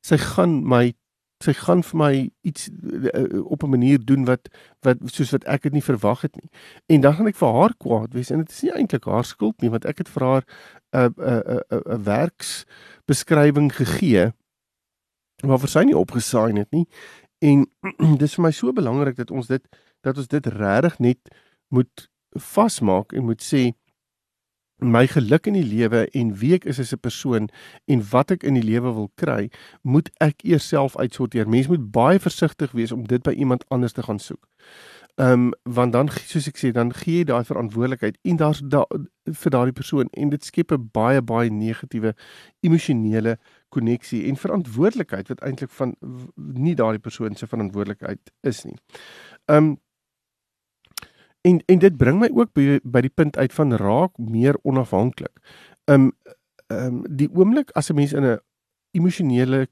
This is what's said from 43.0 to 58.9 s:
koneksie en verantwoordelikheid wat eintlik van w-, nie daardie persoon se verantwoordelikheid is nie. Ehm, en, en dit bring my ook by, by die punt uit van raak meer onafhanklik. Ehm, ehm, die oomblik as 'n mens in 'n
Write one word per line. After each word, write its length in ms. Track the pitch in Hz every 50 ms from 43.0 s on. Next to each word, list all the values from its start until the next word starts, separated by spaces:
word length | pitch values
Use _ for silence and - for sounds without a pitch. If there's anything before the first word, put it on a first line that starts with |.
| 110 107 107 110 107 117 113 - _ _ _ _ _ _
koneksie 560 | - 139 113 113 120 117 - - - 113 78
en 80 | - 139
verantwoordelikheid 920 | 139 - 190 - 202 165 123 107 117 156 208 226 254 175 _ - 95 98
wat 140 | _ 127 -
eintlik 280 | - 139 131 - 139 123
van 260 | _ - 135 123 - _
w-, 300 | - 127 127 123 127 - _
nie 400 | - 147 147 131 123 135 165 170
daardie 260 | - 113 110 110 104
persoon 340 | _ 113 - - 117 107 101
se 120 | - -
verantwoordelikheid 840 | 110 - 113 107 95 98 101 104 101 104 _ - - 101 - _ _ _ _
is 220 | - 139 113 - -
nie. 140 | - - - _ _ _ - - - - - - - - _ _
Ehm, 300 | - 151 151 156 156 143 - _ _ _ _ _ _ _ _ _ _ _ _ _ _ _ _ _ _ _ _ _ _ _ - - _ _ _ _ _ _ _ _
en, 200 | 180 180 165 -
en 140 | - 185 175
dit 180 | 175 196 170
bring 220 | 123 123 120 147 196
my 100 | 233 226 277
ook 200 | 233 233 208 _
by, 240 | 147 139 139 143 135 _
by 180 | 127 120 127 123
die 80 | 131 _
punt 240 | - 160 147 -
uit 160 | - 135 127 -
van 220 | - 156 139 120
raak 420 | 104 98 98 107 135 175 185 _
meer 380 | - 120 110 110 113 120 139 143 - _
onafhanklik. 720 | 143 131 131 123 - - 92 110 131 - - - - _ _ _ _ - - - - _ _ _ -
Ehm, 180 | 143 139 131 127 - _ _ - - _ _ _ _ _ _ _
ehm, 300 | 113 - 127 127 123 120 - -
die 180 | 156 131 143 - -
oomblik 360 | 175 185 202 240 294 277 -
as 180 | - 175 147 -
'n 60 | 165
mens 180 | 143 143 143 151
in 100 | 143 139
'n 160 | 123 113 104 _ _ _ _ _ _ _ _ _ _